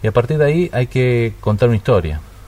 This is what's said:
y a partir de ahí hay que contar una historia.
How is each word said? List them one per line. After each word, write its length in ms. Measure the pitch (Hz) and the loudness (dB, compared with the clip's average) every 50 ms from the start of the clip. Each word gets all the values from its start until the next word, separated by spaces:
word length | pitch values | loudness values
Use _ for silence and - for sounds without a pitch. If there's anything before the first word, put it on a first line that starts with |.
| - | -2
y 20 | |
a 40 | 110 | 0
partir 260 | 104 123 117 - 156 | 0 0 0 0 0
de 80 | 151 151 | 0 2
ahí 240 | 143 151 165 180 - - | 2 2 0 -2 -2 -2
hay 120 | 120 127 | -4 -4
que 460 | 123 - 131 127 127 123 117 117 113 104 - | -2 0 0 0 2 2 0 -2 -2 -6 -4
contar 300 | - 110 107 101 123 120 | -2 -2 0 2 2 2
una 60 | 117 | 2
historia. 440 | 104 - - 120 95 80 78 76 78 - - - - - | 0 0 2 0 2 0 -2 -6 -8 -10 -14 -20 -20 -20